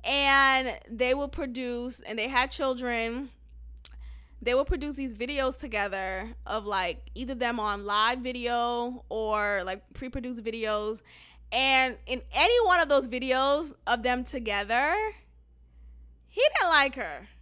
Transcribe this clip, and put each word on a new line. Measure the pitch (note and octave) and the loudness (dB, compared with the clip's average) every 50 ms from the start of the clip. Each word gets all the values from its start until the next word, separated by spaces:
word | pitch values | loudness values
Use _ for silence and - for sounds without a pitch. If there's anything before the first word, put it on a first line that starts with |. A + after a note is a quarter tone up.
| - | -2
And | A3 C4+ C#4 C#4 C#4 C#4 C#4 C4+ C4+ C4+ C4 C4 B3+ F#3+ - - - | 0 0 2 4 6 6 8 8 6 6 4 2 -2 -4 -8 -10 -14
they | A3+ A3 B3 B3 C4 | -2 0 2 2 2
would | C#4 C#4+ C#4 | 0 0 -6
produce, | - - D4 C4 A#3+ B3+ B3+ B3 A#3+ A#3+ A#3+ B3+ A#3+ - | -4 -6 -6 -6 -6 -6 -6 -4 -4 -4 -6 -6 -8 -10
and | - - G#3+ A3+ | -10 -8 -6 -4
they | G#3+ B3+ | -4 0
had | C4+ B3 B3+ C4+ | 2 0 0 0
children. | - - D4+ C4 C4 B3 B3+ B3 A#3+ A3+ A3+ A3+ A#3 B3+ C#4+ B3+ - _ - - - - - - - - - - - - - - - - - _ - - | -2 -2 -2 -2 -2 -2 -2 -4 -2 -2 -2 -2 -4 -6 -8 -10 -14 _ -20 -20 -20 -20 -18 -18 -18 -16 -18 -18 -16 -16 -16 -16 -16 -18 -20 _ -20 -8
They | A#3+ A#3+ B3 | -4 0 2
would | C4 C#4 - | 2 2 2
produce | F4+ C#4 C#4+ D4 C#4+ | -2 -2 -2 -6 -6
these | C4+ C4+ C4 A3+ | -6 -8 -8 -6
videos | G3+ A#3 B3 D4 C#4 C4+ C4 B3+ B3+ | -6 -6 -4 -2 0 0 -2 -2 -4
together | - C4+ A3 G#3 G3+ G3+ G3 F#3+ F#3+ F#3+ F#3+ F#3+ F#3+ - - - - | -10 -6 -4 -4 -2 -2 -4 -4 -4 -4 -4 -6 -6 -8 -12 -14 -8
of, | - G3+ G#3+ G#3 | -6 -6 -4 -4
like, | G#3 G#3 G3 F#3 F3+ E3 - - - - | -2 -2 0 0 -2 -4 -6 -10 -14 -10
either | G#3 B3+ A#3+ C4+ | -10 -8 -6 -4
them | A#3+ B3 A#3+ A#3 A#3 | -2 -2 -2 -2 -2
on | G#3+ G#3+ G3+ G3+ G3+ | -2 -2 -2 -4 -4
live | G3+ G3+ G#3 G#3+ A3+ B3+ B3+ | 0 2 4 4 4 2 0
video | A#3+ B3+ B3 B3 A#3+ A#3+ A#3+ A#3+ A#3+ A#3+ A#3+ A#3+ A#3+ B3 B3+ B3 - - | -4 -6 -6 -4 -2 -2 0 0 0 0 0 -2 -4 -4 -6 -10 -10 -8
or, | - A3 A3 G#3+ G#3+ G#3+ G#3 G#3 G3+ G3 F3+ | -4 -4 -2 0 0 0 0 0 0 0 -2
like, | F#3 F#3+ G3+ - _ - | -4 -6 -8 -10 _ -14
pre-produced | - C4+ B3+ B3 C#4 A#3+ B3+ B3+ A#3 G#3+ | -12 -12 -8 -8 -8 -8 -8 -8 -6 -6
videos. | A3+ A3+ A3+ A3 G#3+ G#3+ G#3 G#3+ G#3+ A3 G#3+ _ - - - - - - - - - | -8 -6 -4 -2 0 0 0 -2 -4 -6 -8 _ -20 -20 -20 -20 -20 -20 -20 -14 -4
And | - A#3+ C4 C4+ C4+ C4 C4 C4 A#3 - - | 0 2 4 4 6 4 4 4 0 -6 -6
in | - B3 B3+ - - - | -6 -6 -6 -6 -4 2
any | A#3 D#4 G4 A#4+ A#4+ A#4 | 4 6 6 6 6 6
one | G4 F4+ F4 | 6 6 6
of | E4 C#4 | 6 6
those | C#4+ C#4 B3+ B3 | 4 4 4 2
videos | A#3 B3+ B3+ C4 B3+ C4 C4+ C#4 C#4+ D4 D#4+ D4 C4 _ _ - | -4 -4 0 2 2 4 4 4 4 2 0 -4 -10 _ _ 0
of | A#3 A#3 A3+ | 0 2 2
them | B3 B3 B3+ B3+ | 0 0 0 -2
together, | - - C4+ A#3 G#3+ G3+ G3+ G3+ G3+ A3+ A#3+ C4+ D4+ E4+ G#4 G#4+ G#4+ G#4 - - _ _ - _ _ - _ - _ _ - - - - - - - - _ _ _ | -6 -8 -6 -4 -2 -2 -2 0 0 2 2 2 2 2 0 0 -2 -6 -10 -20 _ _ -20 _ _ -20 _ -20 _ _ -20 -20 -20 -20 -20 -20 -20 -20 _ _ _
he | - G4+ | 0 2
didn't | B4+ D5+ D5 D#5 G4 F4 | 2 4 4 2 2 4
like | E4 D4 C#4 C#4 C4 | 6 6 4 4 0
her. | C4 A3 E3 D3 B2+ C#3 - - - | -6 -8 -8 -8 -12 -14 -18 -20 -20